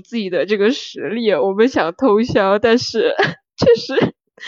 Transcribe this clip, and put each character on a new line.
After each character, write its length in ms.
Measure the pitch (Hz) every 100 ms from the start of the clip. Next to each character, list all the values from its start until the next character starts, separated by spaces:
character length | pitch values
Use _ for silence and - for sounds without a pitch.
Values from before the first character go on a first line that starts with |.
自 140 | 185 233
己 100 | 190
的 160 | 175
这 140 | 175 208
个 120 | 202
实 380 | 285 - - 135
力。 240 | 226 226
我 180 | 196 196
们 120 | 196 240
想 260 | - 160 175
偷 260 | 269 208
香， 360 | 240 247 190 208
但 160 | 233 233
是， 360 | - 226 160 -
<laughs> 400 | 392 - _ -
确 180 | -
实 400 | 466 - 269 - - _ _